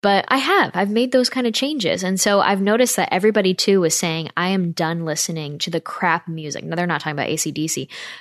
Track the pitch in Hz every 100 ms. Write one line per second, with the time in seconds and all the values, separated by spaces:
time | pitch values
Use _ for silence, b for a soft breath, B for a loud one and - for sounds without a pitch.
0 | 202 196 - 262 269 392 185 - 196 214
1 | 254 254 247 262 240 220 269 302 208 -
2 | 185 190 208 202 - 196 196 220 247 -
3 | 180 185 214 214 185 180 - 196 165 -
4 | 175 160 156 - 175 190 175 165 160 170
5 | 165 151 - 160 147 147 - 165 - -
6 | 180 170 - 160 151 - - 165 175 151
7 | 156 147 127 156 160 147 156 - 131 B
8 | B B